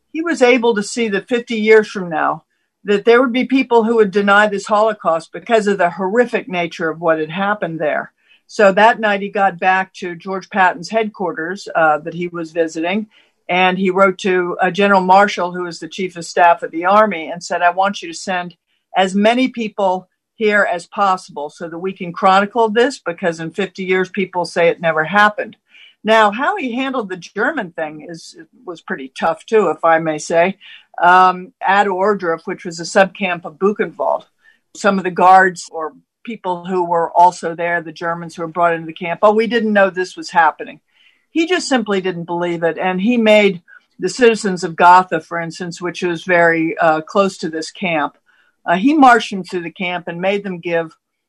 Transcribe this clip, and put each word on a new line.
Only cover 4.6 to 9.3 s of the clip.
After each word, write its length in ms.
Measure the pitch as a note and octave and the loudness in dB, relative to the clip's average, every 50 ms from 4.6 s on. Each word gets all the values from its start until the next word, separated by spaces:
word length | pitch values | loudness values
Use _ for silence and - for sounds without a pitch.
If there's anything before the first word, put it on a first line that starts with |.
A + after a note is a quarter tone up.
| - | -4
Holocaust 640 | - G#3+ G#3 A3 A3 G#3 - - E3+ D#3+ E3 - - | 0 0 2 2 0 0 -2 -2 -2 -2 -2 -4 -8
because 340 | - E3+ F3 - A#3 A3 G3+ | -10 -8 -4 0 0 2 2
of 120 | G#3 G3 F3+ | 2 0 0
the 120 | F3+ F3 | 0 -2
horrific 580 | E3+ F3+ F#3+ F#3 G#3 B3 A#3+ A#3+ A#3 G3 - - | -2 -2 -4 -2 0 0 0 0 0 -6 -6 -4
nature 400 | F#3 F3 E3+ E3+ - - E3+ D#3+ | -4 -4 -4 -4 -6 -6 -6 -6
of 120 | D#3 E3 | -4 -2
what 200 | F3 E3 D#3+ D#3 | -2 0 0 0
had 100 | D#3 D#3 | -2 -6
happened 480 | D#3+ G3 G3 G3+ G#3 G#3 F#3 E3 E3 D#3 | -6 -4 -4 -4 -4 -4 -4 -8 -6 -4
there. 340 | D#3+ D3 C#3+ C#3+ - - _ _ _ _ _ _ _ | -4 -4 -4 -4 -8 -10 _ _ _ _ _ _ _
So 260 | _ - - G#3 G3 | _ 0 4 4 4
that 260 | F#3 G3+ G#3+ A#3 A#3 - | 6 6 6 4 4 4
night 220 | A3+ G#3 G3+ G3 | 0 -2 -2 -2
he 80 | G3+ | -4
got 300 | G3 | -4